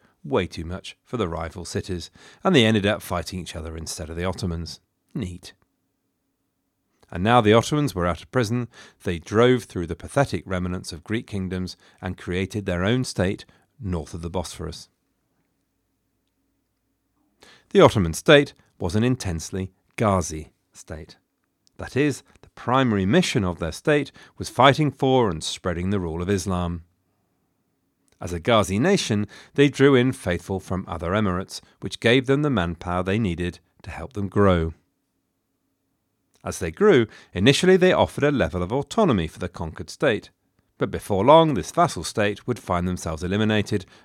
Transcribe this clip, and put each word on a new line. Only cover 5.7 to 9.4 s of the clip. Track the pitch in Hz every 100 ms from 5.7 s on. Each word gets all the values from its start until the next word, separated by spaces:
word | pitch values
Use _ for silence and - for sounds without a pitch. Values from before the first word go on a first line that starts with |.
| _ _ _ _ _ _ _ _ _ _ _ _ _ _
And | 87
now | 101 120
the | 104
Ottomans | 113 - 151 147
were | 92 87
out | 82
of | -
prison, | 127 104 120 117 - - _
they | - 87
drove | - 104